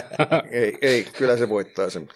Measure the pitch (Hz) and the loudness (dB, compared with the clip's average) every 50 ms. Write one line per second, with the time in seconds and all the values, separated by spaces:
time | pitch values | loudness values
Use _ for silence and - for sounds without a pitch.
0 | - - - - 151 - 160 160 - - 117 120 117 104 104 - - 135 127 120 | -4 -2 -2 -2 0 2 2 0 0 -2 -2 0 0 0 0 0 2 2 2 2
1 | 98 - - - 139 127 120 117 117 104 107 101 95 - - - 95 92 90 90 | 0 -4 -4 -2 2 2 2 2 2 0 0 -2 -2 -2 -4 -4 -4 -2 -4 -8
2 | 76 - - | -10 -14 -16